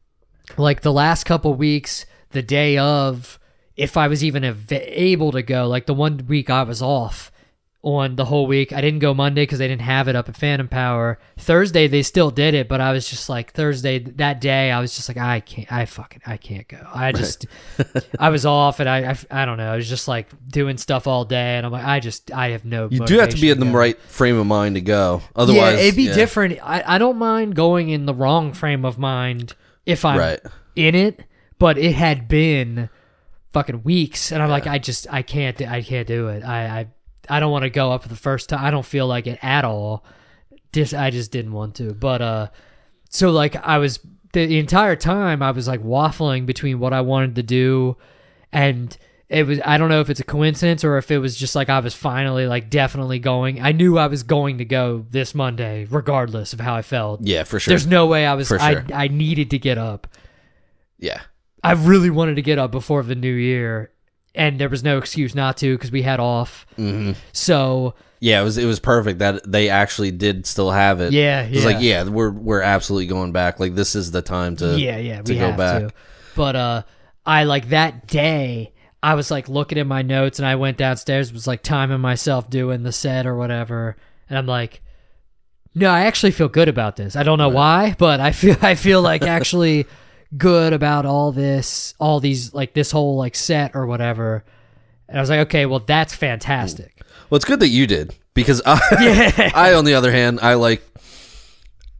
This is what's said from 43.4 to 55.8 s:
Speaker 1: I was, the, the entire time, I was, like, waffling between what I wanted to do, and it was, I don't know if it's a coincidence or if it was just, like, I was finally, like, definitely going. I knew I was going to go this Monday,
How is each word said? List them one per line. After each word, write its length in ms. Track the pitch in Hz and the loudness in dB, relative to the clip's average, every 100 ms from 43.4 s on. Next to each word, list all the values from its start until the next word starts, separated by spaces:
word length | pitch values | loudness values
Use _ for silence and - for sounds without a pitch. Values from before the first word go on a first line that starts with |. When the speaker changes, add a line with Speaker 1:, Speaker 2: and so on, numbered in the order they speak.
| 147 - | 0 -2
Speaker 1:
I 220 | 170 151 | -2 0
was, 220 | 143 120 - - _ | 0 -4 -16 -20 _
the, 120 | 175 160 | -2 0
the 100 | 156 | 0
entire 360 | 151 180 208 160 | 2 2 4 2
time, 440 | 160 196 185 147 | 0 0 0 0
I 80 | 135 | -2
was, 140 | 127 123 | -2 -4
like, 140 | 123 | -4
waffling 600 | 110 127 156 - 151 131 127 | -2 0 0 -2 -2 -2 -4
between 320 | 127 143 127 | -4 -4 -2
what 120 | 127 | -2
I 80 | 131 | -2
wanted 340 | 127 135 131 120 | 0 0 0 -4
to 80 | |
do, 520 | 117 127 127 131 127 123 _ _ _ _ _ | -2 2 2 2 0 -4 _ _ _ _ _
and 460 | 147 139 120 120 - _ _ - | 0 0 0 -8 -14 _ _ -4
it 160 | 156 143 | -2 0
was, 140 | 147 | 0
I 140 | 147 151 | 0 2
don't 100 | 160 | 4
know 120 | 156 | 2
if 80 | 139 | 0
it's 100 | 135 | -4
a 40 | - | -4
coincidence 580 | 147 156 156 170 165 | 0 0 2 0 2
or 140 | 156 139 | 0 0
if 140 | - | 0
it 80 | 147 | -2
was 160 | 131 117 | -2 -4
just, 180 | 131 143 | -4 -4
like, 140 | 135 | 0
I 100 | 135 | -2
was 140 | 123 | -2
finally, 520 | - 143 127 135 131 127 | -6 -4 -2 -2 -2 -2
like, 220 | 123 113 | -4 -2
definitely 500 | 147 131 139 131 127 | 0 0 -2 -6 -4
going. 420 | 127 127 131 131 | -2 -2 -2 -2
I 100 | 135 | 0
knew 260 | 156 180 165 | 4 4 4
I 100 | 147 | 2
was 160 | 139 | -2
going 340 | 120 147 143 127 | -2 0 0 -4
to 80 | 117 | -4
go 400 | 131 123 117 113 | -2 -2 -4 -6
this 240 | 131 127 151 | -6 -4 -4
Monday, 500 | 131 120 113 107 | -4 -4 -6 -6